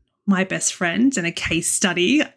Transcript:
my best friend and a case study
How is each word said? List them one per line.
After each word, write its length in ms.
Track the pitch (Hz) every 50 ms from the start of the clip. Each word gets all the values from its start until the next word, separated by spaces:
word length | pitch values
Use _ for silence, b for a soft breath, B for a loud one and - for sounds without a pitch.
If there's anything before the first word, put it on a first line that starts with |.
| _ _ _ _ -
my 180 | 202 196 180 190
best 300 | 185 170 160 - - -
friend 420 | - 185 170 170 196 247 277 269
and 100 | 190 170
a 60 | 170
case 380 | 170 - - - 165 165 165 -
study 520 | - - - 185 170 175 175 - 269 302 - - _